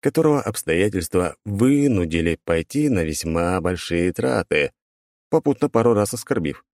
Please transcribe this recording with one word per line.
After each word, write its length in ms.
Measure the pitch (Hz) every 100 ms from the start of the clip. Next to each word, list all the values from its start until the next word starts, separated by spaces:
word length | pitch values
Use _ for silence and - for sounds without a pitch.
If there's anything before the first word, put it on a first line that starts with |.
которого 420 | - - 160 147
обстоятельства 920 | 104 107 - 82 101 98 85 92 87 -
вынудили 920 | - 101 123 143 143 107 85 82 82 80
пойти 440 | - 82 82 139 151
на 160 | 107
весьма 560 | 80 76 82 82 85 92
большие 520 | 85 90 - 85 90
траты, 600 | 87 127 120 - 78 69 _ _ _ _ _ _
попутно 400 | 160 147 139 147
пару 260 | 113 113
раз 180 | 107 101
оскорбив. 520 | 120 - 123 78 67 _